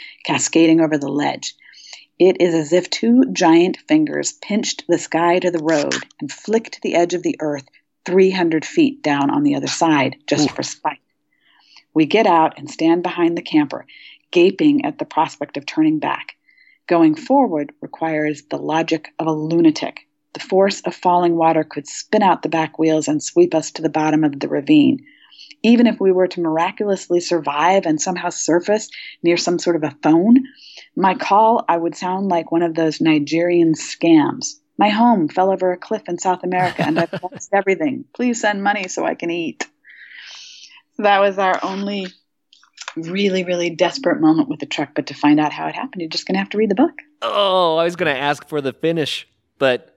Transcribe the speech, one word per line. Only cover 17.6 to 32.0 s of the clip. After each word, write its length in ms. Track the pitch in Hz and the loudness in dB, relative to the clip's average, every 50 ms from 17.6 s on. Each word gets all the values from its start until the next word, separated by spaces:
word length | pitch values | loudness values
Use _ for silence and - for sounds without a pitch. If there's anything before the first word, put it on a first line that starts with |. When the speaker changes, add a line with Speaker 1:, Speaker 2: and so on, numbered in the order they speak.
| 143 143 _ _ | -6 -8 _ _
Speaker 1:
requires 640 | - - - - 160 160 156 151 151 151 151 147 _ _ | -16 -16 -10 -8 -6 -4 -4 -2 -4 -4 -6 -8 _ _
the 60 | - | -10
logic 560 | - 143 147 156 160 165 160 160 160 - - _ - | -8 -4 -2 -2 -2 0 -2 -4 -4 -6 -12 _ -4
of 80 | 151 | -4
a 60 | 160 | -2
lunatic. 680 | 156 156 156 160 170 170 170 160 151 - - - - - _ _ _ _ _ _ | -2 -2 -4 -2 0 4 4 4 2 2 -6 -10 -10 -16 _ _ _ _ _ _
The 80 | - - | -18 -16
force 400 | - - 190 190 196 202 196 - | -6 0 2 2 2 2 0 -4
of 120 | - 180 - | -8 -8 -8
falling 420 | - - 180 180 180 180 175 170 | -2 0 2 2 4 2 2 2
water 260 | 165 160 165 160 160 | 2 2 2 2 0
could 240 | 151 156 - 147 139 | -2 -2 -8 -12 -12
spin 360 | - - - - _ - 214 | -12 -16 -16 -6 _ 0 2
out 200 | 208 185 165 - | 4 2 2 0
the 60 | - 156 | -2 -4
back 300 | 160 165 160 156 - - | -2 -2 -4 -4 -2 -2
wheels 280 | 160 160 156 156 151 | 0 2 2 0 0
and 160 | - 151 151 | -2 -4 -4
sweep 320 | - - - 175 180 175 165 | -4 -2 2 2 2 4 2
us 160 | 156 151 - | -2 -4 -4
to 100 | - - | -10 -6
the 60 | 160 151 | -6 -4
bottom 360 | 151 160 156 156 156 156 156 | -2 0 0 0 2 2 2
of 160 | 147 139 139 | 0 -2 -4
the 80 | 151 143 | -6 -4
ravine. 560 | 147 147 139 147 156 151 143 135 - - - _ _ _ _ _ _ - - - - _ | -4 -4 2 4 4 6 6 4 2 0 -8 _ _ _ _ _ _ -20 -20 -20 -14 _
Even 240 | - 220 240 233 240 | 4 4 6 6 6
if 140 | 220 208 - | 2 2 2
we 100 | 196 190 | 2 2
were 160 | 185 185 185 | 4 4 2
to 140 | 185 - 180 | 0 0 -4
miraculously 800 | 170 160 156 160 170 190 196 - 214 202 196 185 - - 175 175 | -2 -2 0 0 -2 -2 -4 -4 -2 -2 -2 -4 -2 -2 -2 -2
survive 640 | 175 - 175 165 147 139 143 147 156 175 190 196 180 | 0 -2 -4 -2 -2 -4 -2 0 2 2 2 2 2
and 140 | 165 156 151 | 0 -2 -2
somehow 300 | - 190 180 175 175 175 | -2 -4 -4 -4 -6 -8
surface 580 | - - - - 156 175 175 - 208 214 - - - - - - - _ | -8 -4 -2 0 0 0 2 0 -2 -2 -2 -10 -16 -20 -20 -20 -14 _
near 140 | - 170 170 | 0 0 0
some 220 | 175 - - 180 160 | 0 0 -2 -4 -2
sort 180 | - 175 170 | -2 -2 -2
of 80 | 156 156 | -2 -2
a 120 | 147 - _ | -6 -8 _
phone, 400 | - 151 156 170 190 220 240 269 262 - _ - - - - - - _ _ | 0 2 4 4 6 6 4 4 4 0 _ -20 -20 -20 -20 -20 -20 _ _
my 180 | - 185 190 180 | 0 0 0 0
call, 500 | - - - 202 208 220 220 233 - - - | -2 -2 2 4 4 4 4 4 2 0 0
I 80 | 170 | -2
would 180 | 170 165 175 170 | 0 -2 -4 -6
sound 340 | - | -6